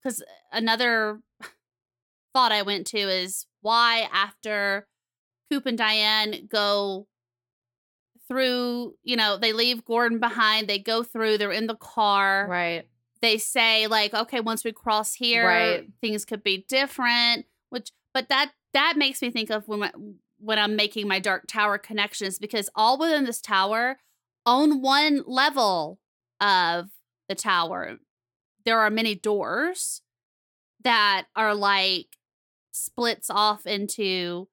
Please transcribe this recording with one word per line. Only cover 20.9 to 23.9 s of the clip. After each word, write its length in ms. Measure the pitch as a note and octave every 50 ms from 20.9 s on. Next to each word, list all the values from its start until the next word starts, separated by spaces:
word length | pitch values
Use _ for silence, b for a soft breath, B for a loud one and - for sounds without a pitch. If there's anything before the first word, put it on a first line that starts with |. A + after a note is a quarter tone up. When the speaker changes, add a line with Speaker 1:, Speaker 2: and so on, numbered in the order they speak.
| G#3 A3 G#3 G3+
Speaker 1:
my 120 | F#3+ F#3+
Dark 260 | F#3+ G#3 F#3+ F3+ - -
Tower 300 | - A3 G#3 G#3 G3+ G#3
connections, 640 | - - A3 G#3+ G3+ G#3 - - G#3+ F#3+ F#3 -
because 300 | G3+ G#3 - A3 G3+ - _
all 220 | - A3 A3+ B3+ C4+
within 280 | D#4 E4+ D#4+ D4+ C#4
this 160 | A#3+ A#3 -
tower, 580 | - - G#3+ F#3+ F#3+ G3 G#3+ A3 A#3 B3